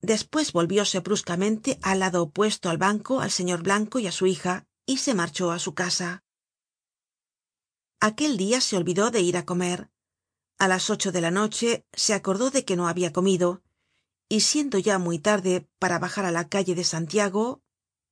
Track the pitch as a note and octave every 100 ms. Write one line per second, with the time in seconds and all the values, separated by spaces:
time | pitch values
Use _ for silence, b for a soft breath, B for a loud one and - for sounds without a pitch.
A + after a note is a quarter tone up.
0 | F3+ A3 - D4+ D4+ F3 E3+ G3 G3+ F#3+
1 | F3 G3+ - F3 G3+ A3 G3 F3 - G3
2 | F#3+ F3 E3+ E3 G#3+ G#3 F#3 E3 F#3 G#3
3 | G#3+ C4 G3+ - F3+ F3 E3+ G3+ G#3+ B3+
4 | G#3 - F#3 F3+ F#3 F3+ - _ - C4
5 | - A3 E3+ D3 F3+ E3+ F#3 - F3+ -
6 | F3 F3+ _ _ _ _ _ _ _ _
7 | _ _ _ _ _ _ _ _ _ _
8 | G#3+ A3 D4+ A#3 F#3+ B3 B3+ G3 F3 F3+
9 | A3 A#3 F3 F3 - F3+ F3+ F3+ - _
10 | _ _ _ _ _ _ F#3+ F#3 - G#3
11 | G3 F3+ E3 F#3 G#3+ - A#3 A#3 _ -
12 | - G3+ - F#3+ B3+ C4+ - F3+ F3 E3+
13 | F3+ D3+ F#3+ F#3 F3 F#3 _ _ _ _
14 | _ _ _ G#3+ - D4 C#4+ G#3 F#3 G3
15 | F3 E3+ G#3+ G#3 F#3 F3+ - _ F#3 E3+
16 | F3 E3+ F#3+ E3+ E3+ G#3 F3+ F3 F3 E3
17 | E3 F#3 G3+ F#3+ A3+ C4+ _ _ _ _
18 | _